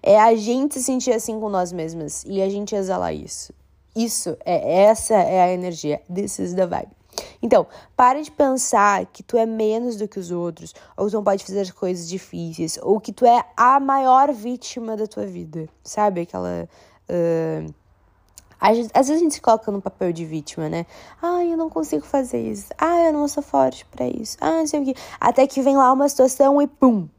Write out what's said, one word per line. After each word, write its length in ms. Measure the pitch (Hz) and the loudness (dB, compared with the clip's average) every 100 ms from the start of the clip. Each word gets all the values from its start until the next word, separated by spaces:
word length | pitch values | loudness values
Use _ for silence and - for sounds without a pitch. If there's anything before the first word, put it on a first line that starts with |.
é 180 | - 208 | 6 6
a 160 | 220 226 | 8 4
gente 400 | 208 247 285 269 | 0 -2 -2 -4
se 80 | |
sentir 280 | 247 254 254 | -4 -2 0
assim 280 | 226 226 220 | -2 -2 -6
com 100 | 214 | -4
nós 220 | 196 180 | -2 -4
mesmas 520 | 175 160 165 151 - - | -6 -8 -8 -10 -12 -8
e 120 | 196 | -4
a 60 | 196 | -2
gente 280 | 202 202 214 | -4 -6 -6
exalar 380 | 190 185 175 | -4 -4 -4
isso. 380 | 156 - - - - _ _ _ - | -6 -10 -14 -16 -20 _ _ _ -6
Isso, 420 | 233 - - 156 - | -4 -4 -6 -8 -2
é, 380 | 175 - 175 | -2 2 4
essa 320 | 208 220 - 220 | 6 4 2 2
é 260 | 175 185 | 2 4
a 100 | 180 | 2
energia. 500 | 180 180 165 151 147 _ | 2 -6 -6 -6 -6 _
This 240 | 180 202 - | -8 -6 -6
is 160 | 185 | -6
the 140 | 185 180 | -2 -2
vibe. 320 | 170 - _ _ - - - | -4 -8 _ _ -12 -12 -8
Então, 260 | 233 220 160 - - - | 2 2 2 -8 -20 4
para 260 | 247 269 | 4 4
de 100 | 302 | -6
pensar 720 | - 285 262 - 226 208 196 185 | 0 2 2 0 4 4 2 -4
que 160 | - | -12
tu 140 | - 233 | -2 0
é 80 | 226 | 0
menos 500 | 220 214 220 247 214 | 0 -2 0 -4 -6
do 120 | 208 | -8
que 120 | 202 | -8
os 120 | 175 | -8
outros, 420 | 175 175 165 165 - - - | -6 -6 -8 -18 -20 -20 -6
ou 100 | 208 | -2
que 60 | |
tu 40 | 214 | 0
não 80 | |
pode 200 | 202 196 | 0 -2
fazer 180 | - 196 | -2 -6
as 100 | 190 | -6
coisas 360 | - 185 180 170 | -6 -6 -6 -6
difíceis, 680 | 180 - 170 170 160 160 - | -10 -10 -10 -10 -6 -8 -6
ou 180 | - 208 | -2 -2
que 120 | - | -2
tu 140 | 202 247 | 0 2
é 180 | 240 - - | 4 0 2
a 240 | 247 262 | 4 4
maior 520 | 269 269 262 262 285 | 2 0 4 4 4
vítima 600 | 240 220 247 - - 226 214 | 0 -6 -10 -10 -12 -10 -6
da 120 | 214 | -6
tua 180 | 208 202 | -6 -10
vida, 420 | 175 165 160 156 _ | -10 -12 -12 -12 _
sabe? 380 | - - 208 180 | -12 -2 0 0
Aquela, 460 | 170 185 180 175 170 _ _ _ _ | -6 -6 -6 -6 -8 _ _ _ _
ah, 640 | 175 170 165 160 156 156 151 _ _ _ _ _ - _ _ | -2 0 0 -2 -6 -10 -14 _ _ _ _ _ -20 _ _
às, 180 | 190 233 226 | 2 2 2
às 140 | - 269 | 2 2
vezes 140 | 311 | 2
a 20 | |
gente 120 | 339 - | 0 0
se 60 | |
coloca 300 | - 220 220 | 2 2 0
no 100 | 202 | -6
papel 300 | 196 196 185 | -8 _ -4
de 140 | 170 165 | -4 -6
vítima, 420 | 160 147 - 156 | -8 -10 -8 -6
né? 160 | 165 170 - - - | -6 -8 -14 -20 -8
"Ai, 320 | 339 359 349 | -4 -2 -2
eu 40 | 330 | -2
não 120 | 320 | -4
consigo 360 | 330 302 302 - | -4 -4 -4 -2
fazer 360 | 277 254 240 | -4 -2 -4
isso. 260 | 226 208 202 - | -6 -8 -12 -4
Ai, 300 | 311 349 330 | 0 2 2
eu 60 | |
não 140 | 302 294 | 2 -2
sou 140 | - | -4
forte 440 | 277 277 131 - - | -2 2 2 0 -18
pra 220 | - 123 | -8 -6
isso. 300 | - 220 - | -6 -10 -4
Ai, 180 | - 330 | -2 0
não 80 | 311 | -2
sei 140 | 302 | -2
o 40 | 269 | -4
quê." 100 | 254 - - | -6 -10 -2
Até 280 | - 247 262 | 0 4 2
que 140 | 277 | 2
vem 160 | 262 277 | 2 4
lá 140 | 254 | 4
uma 160 | 262 285 | 4 2
situação 520 | - 262 - 277 285 | 4 2 4 4 4
e 60 | 285 | 2
pum 400 | _ 262 220 160 | _ 4 4 -4